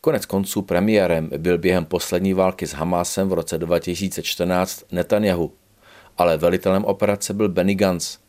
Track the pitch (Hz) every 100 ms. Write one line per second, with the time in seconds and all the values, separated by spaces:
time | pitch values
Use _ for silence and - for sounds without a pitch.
0 | - 139 - 98 95 - 95 87 104 107
1 | 90 82 80 71 82 85 90 90 82 90
2 | - 90 95 92 92 - 82 67 82 87
3 | 87 - 95 90 80 82 82 85 - 90
4 | 98 - 82 - 90 90 92 - - 90
5 | 85 104 107 87 82 - _ _ - -
6 | - - 87 80 87 90 98 95 104 95
7 | 104 101 - 101 107 90 92 98 98 87
8 | - -